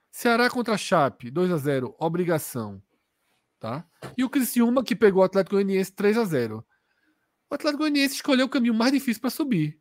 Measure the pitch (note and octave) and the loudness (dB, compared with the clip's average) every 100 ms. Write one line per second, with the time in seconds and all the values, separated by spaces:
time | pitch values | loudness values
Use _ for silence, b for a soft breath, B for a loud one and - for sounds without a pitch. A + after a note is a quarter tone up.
0 | _ - A#3+ A#3 A#3+ B3 A#3 G#3 - F3 | _ -4 0 2 2 0 -2 -2 0 2
1 | C3+ - A#2+ D3 F3+ E3 C#3+ C3+ B2+ - | 2 -2 -8 -2 0 0 0 -2 -4 -4
2 | E3 F3 F3 D#3 - B2+ G#2+ G2 _ _ | -4 -2 0 -2 -2 -8 -10 -12 _ _
3 | _ _ _ _ _ _ A2+ C#3 - _ | _ _ _ _ _ _ -10 -10 -12 _
4 | - - C4 C#4+ A#3 A#3+ A#3 C4 A3 G#3+ | -12 -4 -2 0 0 2 2 2 0 4
5 | G#3+ F#3+ F#3 F#3+ F#3 G3+ G3 F#3+ F#3+ - | 4 6 2 2 0 0 0 0 -2 0
6 | G3+ A3 G#3 C#3 A2+ A2 - _ _ _ | 0 0 0 -2 -2 -6 -14 _ _ _
7 | _ _ _ _ - C#4+ D4+ C#4+ D4+ C#4+ | _ _ _ _ -12 -4 -2 0 0 0
8 | C4+ - - B3+ C4 C#4 A#3+ A3 A#3+ C4+ | 0 -2 0 2 2 0 2 2 2 2
9 | - G#3+ B3 - D4 F3+ D3+ - | 0 -4 -4 -4 -2 0 0 -4